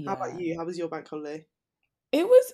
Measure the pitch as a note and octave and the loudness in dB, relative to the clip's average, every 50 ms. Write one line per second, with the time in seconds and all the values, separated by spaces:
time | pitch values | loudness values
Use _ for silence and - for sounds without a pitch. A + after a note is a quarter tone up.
0 | D3 C#3+ G3 - B2+ B2 E3 F3+ F3 D#3+ E3+ E3 E3 F3 F3+ E3+ E3+ D#3+ D#3+ D#3+ | -6 -6 -6 -4 -6 -8 -8 -6 -6 -6 -6 -6 -6 -8 -6 -6 -6 -6 -8 -10
1 | D#3+ - D#3 D3+ D3+ D3 D3+ D#3+ D#3+ _ _ _ _ _ _ _ _ _ _ _ | -10 -10 -12 -10 -10 -10 -10 -12 -14 _ _ _ _ _ _ _ _ _ _ _
2 | _ _ - D4+ F4 A4 B4 B4+ - - | _ _ 0 0 4 6 8 6 6 4